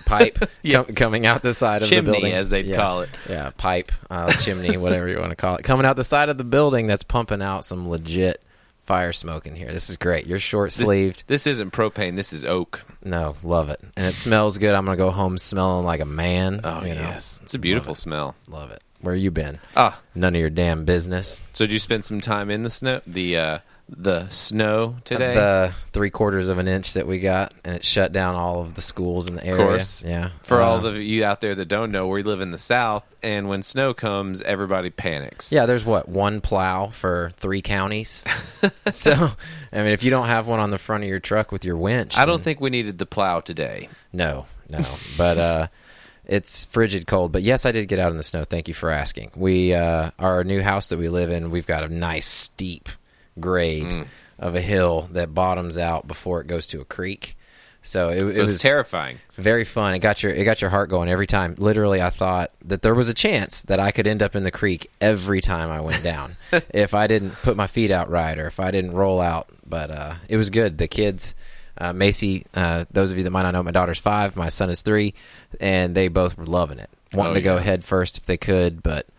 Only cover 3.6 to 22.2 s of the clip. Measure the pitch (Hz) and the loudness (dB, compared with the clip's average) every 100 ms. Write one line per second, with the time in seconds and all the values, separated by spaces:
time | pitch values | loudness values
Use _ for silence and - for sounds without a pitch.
3.6 | 92 90 - - - 90 87 - - 92 | 0 0 0 -6 -4 -4 0 2 0 -2
4.6 | 90 92 90 90 87 90 85 85 92 90 | 0 0 2 0 0 -4 -4 -2 -2 -2
5.6 | - 131 135 135 127 143 147 135 123 135 | 2 4 4 2 2 2 2 -2 2 4
6.6 | 147 127 110 101 - 123 113 104 98 95 | 4 4 2 0 0 -2 0 -4 -4 -4
7.6 | - 90 87 85 80 87 92 - _ _ | -6 -6 -4 -6 -4 0 0 0 _ _
8.6 | _ _ - 92 87 87 87 80 - 80 | _ _ -2 0 0 -4 -8 -10 -10 -12
9.6 | 73 87 - 87 87 82 - 95 - 107 | -8 -8 -6 -4 -2 -2 -2 -4 -2 0
10.6 | 101 - 113 98 95 90 - 139 147 127 | 0 2 4 4 2 -2 -2 0 0 -2
11.6 | 95 - 110 107 92 90 98 80 62 90 | -4 -2 -2 0 -4 -4 -6 -6 -2 -2
12.6 | 85 - - - 95 85 78 73 85 85 | -2 -8 -16 -14 -6 -4 -4 -6 0 0
13.6 | 76 73 - - 92 - 117 110 107 98 | 0 -4 -10 -2 -2 0 2 4 4 2
14.6 | 104 98 95 92 92 95 95 92 - 98 | 2 4 2 2 2 2 0 0 -2 0
15.6 | 92 90 90 80 73 76 87 90 92 101 | 2 2 0 -2 -2 -2 0 2 0 -2
16.6 | 95 82 87 80 80 90 - - - 135 | -4 -6 -6 -6 -6 -8 -10 -12 -10 -4
17.6 | 85 107 - 76 85 76 71 - - 76 | 2 0 0 -8 -6 -4 -6 -8 -16 -16
18.6 | 71 - _ _ 90 92 95 80 73 73 | -14 -16 _ _ -4 0 0 0 -4 -8
19.6 | - - 113 - - - 92 85 80 80 | -2 4 4 4 -12 0 2 4 0 2
20.6 | 87 80 78 87 87 90 92 - - - | 2 2 2 2 2 -4 -4 -6 -8 -2
21.6 | 107 107 - 113 - 104 | 0 0 0 -2 -2 -6